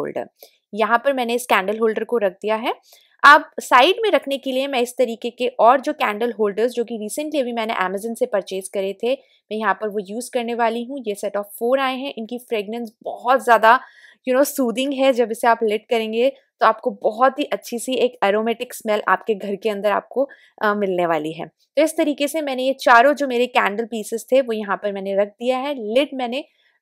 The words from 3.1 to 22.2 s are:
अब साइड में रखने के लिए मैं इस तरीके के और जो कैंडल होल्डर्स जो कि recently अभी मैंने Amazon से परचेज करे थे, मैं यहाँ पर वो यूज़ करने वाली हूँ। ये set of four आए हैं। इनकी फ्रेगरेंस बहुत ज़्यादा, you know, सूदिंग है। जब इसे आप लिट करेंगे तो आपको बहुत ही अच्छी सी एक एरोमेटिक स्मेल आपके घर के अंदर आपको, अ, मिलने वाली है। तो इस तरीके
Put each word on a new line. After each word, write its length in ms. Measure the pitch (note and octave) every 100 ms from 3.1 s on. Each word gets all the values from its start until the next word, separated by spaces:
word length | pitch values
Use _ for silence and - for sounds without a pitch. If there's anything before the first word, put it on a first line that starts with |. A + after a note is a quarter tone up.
| _
अब 260 | C4+ D4+ D4 -
साइड 360 | - C4+ D4 A#4
में 100 | A4
रखने 260 | D4+ C#4 C#4
के 140 | C4+
लिए 160 | B3+ C#4
मैं 140 | C4
इस 160 | A#3+ -
तरीके 320 | B3 A3 A#3+
के 180 | - G3+
और 340 | - A3 C#4
जो 120 | C#4
कैंडल 400 | D4 A#3 G#3 A#3+ G#3
होल्डर्स 320 | G#3 G3 A#3+
जो 120 | A#3+
कि 260 | A3+ A3+ G#3
recently 320 | - D4+ D4+
अभी 120 | B3
मैंने 200 | A#3 A3
Amazon 420 | - F#3 G3 A3 A#3
से 60 | -
परचेज 420 | G3+ F#3 F#3+ F#3+
करे 260 | G#3 G3
थे, 200 | G3 A#3 C4+ _ _ -
मैं 60 | G#3+
यहाँ 160 | G#3+
पर 160 | F#3+ G#3+
वो 100 | G3+
यूज़ 300 | F#3 G#3+ B3
करने 200 | B3+ A#3
वाली 300 | A#3 A#3 A3+
हूँ। 200 | A#3+ C#4 A3
ये 80 | G3
set 180 | G#3
of 100 | G3+ G3+ -
four 160 | A#3 C4+
आए 160 | C4 C4
हैं। 180 | C#4 B3
इनकी 220 | A3 B3
फ्रेगरेंस 520 | - A3 G3+ A#3 A#3 -
बहुत 400 | - - A#3 C4
ज़्यादा, 360 | A3 A3 A3 B3+ - - - _ -
you 100 | B3+
know, 180 | C#4+ -
सूदिंग 380 | B3 A3 C4+
है। 200 | C4 C4+
जब 180 | A#3+ A3+
इसे 160 | A3 A#3+
आप 120 | A3+
लिट 220 | A3+ G#3+ -
करेंगे 440 | A#3 A3 A3+ B3+ C4 _ -
तो 60 | A3
आपको 260 | A3 B3
बहुत 480 | G3+ - G#3+ C4 C4+
ही 40 |
अच्छी 360 | D4 G#3 - A#3+
सी 140 | B3
एक 240 | B3+ B3 B3
एरोमेटिक 500 | G3+ G#3 A3 A3 B3
स्मेल 280 | - A3 G#3 -
आपके 280 | F#3 - G3+
घर 200 | G3 G3
के 140 | A3+
अंदर 220 | G3+ G3+
आपको, 380 | G3 - - C#4 - _ -
अ, 120 | G#3+
मिलने 320 | G#3 G3 F3+ F3
वाली 280 | D#3+ D#3
है। 120 | D#3+ E3
तो 380 | _ _ -
इस 140 | D#4 -
तरीके 300 | D4+ C#4